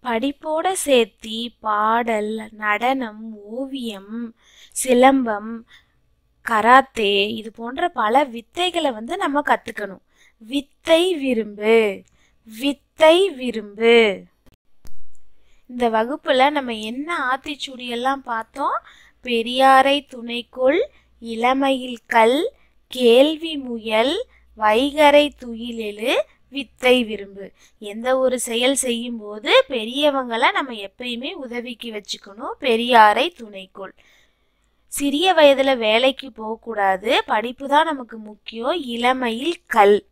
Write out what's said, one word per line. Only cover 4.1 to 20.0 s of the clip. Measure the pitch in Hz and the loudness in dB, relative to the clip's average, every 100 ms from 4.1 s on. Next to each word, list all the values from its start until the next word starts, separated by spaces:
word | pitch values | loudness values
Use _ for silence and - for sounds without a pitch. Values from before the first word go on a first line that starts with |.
| 226 233 - _ _ - - | -12 -12 -14 _ _ -16 -10
சிலம்பம், | 254 247 262 269 240 208 214 226 233 - _ _ _ _ _ _ | 2 6 8 6 0 -6 -8 -14 -16 -20 _ _ _ _ _ _
கராத்தே, | - 220 214 254 262 - 208 202 202 | -4 0 6 6 6 -2 0 0 0
இது | 226 214 | -4 -12
போன்ற | - 233 269 349 | -14 -14 -6 -6
பல | 349 220 247 294 | -2 2 2 0
வித்தைகளை | 233 226 - 359 349 302 | -6 -14 -4 -4 -2 -4
வந்து | 220 226 359 | -4 -8 -6
நம்ம | 370 285 | -2 -2
கத்துக்கணும். | 294 240 - 214 202 185 _ _ _ _ | 2 0 -2 -12 -12 -12 _ _ _ _
வித்தை | 220 277 277 _ - 330 359 330 | -8 -8 -8 _ 2 2 4 -2
விரும்பு, | 269 233 214 202 214 226 214 190 190 _ _ _ _ 220 | -2 -2 -4 -6 2 4 2 -4 _ _ _ _ _ -6
வித்தை | 277 277 _ _ 311 339 392 | -4 -4 _ _ 4 6 2
விரும்பு. | 277 254 226 208 202 226 233 220 185 175 _ _ _ _ - - - - - - - - _ _ | -2 -8 -8 -10 -2 2 4 2 -4 -10 _ _ _ _ -20 -6 -2 -2 -6 -14 -20 -20 _ _
இந்த | 247 240 | -4 -2
வகுப்புல | 220 233 302 - 262 269 | -2 -4 -6 -2 2 2
நம்ம | 294 254 | 0 -6
என்ன | 220 214 247 302 339 262 | -8 -8 -10 -8 -6 -4
ஆத்திச்சூடி | 262 311 285 - 262 247 | -4 -6 -12 -12 -12 -10
எல்லாம் | 233 254 277 | -4 -4 -4
பார்த்தோம்? | 262 226 226 - 294 587 - - _ _ | -6 -8 -8 -6 -4 -4 -10 -20 _ _
பெரியாரை | 254 233 226 254 269 269 262 285 | -4 -4 -2 2 6 6 6 2